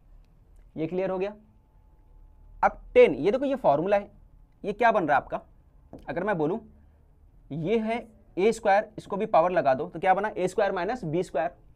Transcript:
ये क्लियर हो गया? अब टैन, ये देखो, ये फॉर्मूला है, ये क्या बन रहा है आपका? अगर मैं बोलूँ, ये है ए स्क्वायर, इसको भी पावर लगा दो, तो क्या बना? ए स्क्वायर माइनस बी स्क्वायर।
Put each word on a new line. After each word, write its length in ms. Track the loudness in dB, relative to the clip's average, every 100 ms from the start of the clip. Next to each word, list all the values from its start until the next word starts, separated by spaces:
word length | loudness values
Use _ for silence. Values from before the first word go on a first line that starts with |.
| _ -20 _ _ _ -20 -18 -10
ये 100 | -6
क्लियर 240 | -4 -4
हो 80 | -4
गया? 160 | -6 -8 -20 _ _ _ _ _ -20 -20 -20 -20 -20 -2
अब 160 | -2 -2 0
टैन, 200 | 6 6
ये 180 | 6 -2
देखो, 120 | 0
ये 120 | -2 0
फॉर्मूला 400 | 2 2 2 0
है, 140 | -2 -20 -20 -20 -20 _
ये 80 | -10
क्या 200 | 0 2
बन 160 | 2 2
रहा 80 | 0
है 60 |
आपका? 180 | 0 -12 -12 -20 _ -20 -20 -20 -10
अगर 160 | -6
मैं 140 | -4 -2
बोलूँ, 220 | -2 -4 -8 -20 -20 _ _ _ -20 -20 -12
ये 260 | -8 -2 -2
है 300 | -2 -6 -8 -20 _ 0
ए 140 | 0
स्क्वायर, 380 | 2 2 2 0 -14
इसको 180 | -10 -6
भी 100 | 2
पावर 240 | 2 4
लगा 240 | 2 2
दो, 140 | 0 -2
तो 120 | -4
क्या 140 | 0
बना? 180 | 0 0 -4
ए 120 | -4
स्क्वायर 240 | 0 -2
माइनस 320 | -2 -4 -6
बी 180 | -4 -4
स्क्वायर। 320 | -4 -4 -6 -8 -20